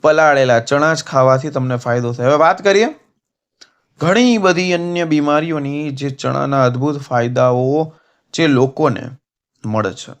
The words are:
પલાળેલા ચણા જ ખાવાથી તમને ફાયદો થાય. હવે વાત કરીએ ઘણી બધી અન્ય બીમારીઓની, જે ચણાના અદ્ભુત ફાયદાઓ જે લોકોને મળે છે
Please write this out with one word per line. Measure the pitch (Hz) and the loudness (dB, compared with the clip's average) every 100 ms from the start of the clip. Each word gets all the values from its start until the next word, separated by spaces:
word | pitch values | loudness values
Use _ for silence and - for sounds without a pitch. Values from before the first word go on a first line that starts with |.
પલાળેલા | 151 156 156 143 131 117 | 2 4 4 4 4 2
ચણા | 117 143 151 | 2 0 0
જ | 160 | 0
ખાવાથી | - 135 131 131 147 | -2 2 4 2 0
તમને | 143 127 123 | -4 -4 -4
ફાયદો | 123 120 120 | -2 -2 -2
થાય. | 120 123 | -2 0
હવે | 147 | 4
વાત | 160 185 | 2 2
કરીએ | 196 196 233 302 _ _ _ _ _ _ - _ _ _ | 2 2 2 -4 _ _ _ _ _ _ -20 _ _ _
ઘણી | 156 196 247 233 | 0 2 4 4
બધી | 185 175 180 | 2 0 0
અન્ય | 175 175 175 170 | -2 -2 -4 -2
બીમારીઓની, | 151 147 147 160 156 139 147 151 | 0 0 0 0 -4 -4 -6 -8
જે | 135 139 | -8 -8
ચણાના | 135 131 131 139 139 127 | -6 -6 -4 -2 2 0
અદ્ભુત | 123 139 143 | 0 -4 -6
ફાયદાઓ | 139 123 120 123 127 123 127 147 160 - _ _ _ | -4 -4 -2 0 0 2 0 -2 -4 -8 _ _ _
જે | - 165 | -2 0
લોકોને | 131 131 135 151 113 - 131 _ _ _ _ | 2 0 0 -2 -2 -10 -16 _ _ _ _
મળે | 107 107 101 | -6 -4 -4
છે | 87 - - | -6 -18 -20